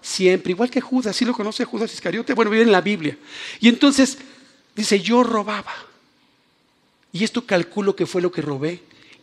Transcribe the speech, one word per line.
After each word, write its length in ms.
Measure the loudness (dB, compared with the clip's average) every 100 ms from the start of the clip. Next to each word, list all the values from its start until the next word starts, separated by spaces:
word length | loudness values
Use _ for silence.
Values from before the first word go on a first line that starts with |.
siempre, 500 | -10 0 2 2 0
igual 180 | -2 -2
que 120 | -2
Judas, 340 | -2 -2 -2 -2
¿sí 100 | -2
lo 80 |
conoce 320 | -2 -6 -6 -6
Judas 280 | -6 -6
Iscariote? 400 | -6 -6 -6 -2
Bueno, 180 | 0 2
vive 120 | 4
en 80 | 6
la 100 | 4
Biblia". 360 | 2 -4 -6 -8 -16 -18 -16 2
Y 100 | 4
entonces 480 | 6 4 6 2 0 -16 -20 -20 _ _ -8
dice, 240 | 0 0
"Yo 240 | 2 2
robaba. 500 | 2 0 -2 -6 -8 -16 -18 _ _ _ _ _ _ _ _ _ _ _ _
Y 120 | -4
esto 220 | -2 -4 0
calculo 500 | 0 0 -2 -2 -2
que 100 | -2
fue 160 | -2
lo 100 | -2
que 100 | -4
robé, 420 | -6 -4 -4 -6 -14 _ _ -6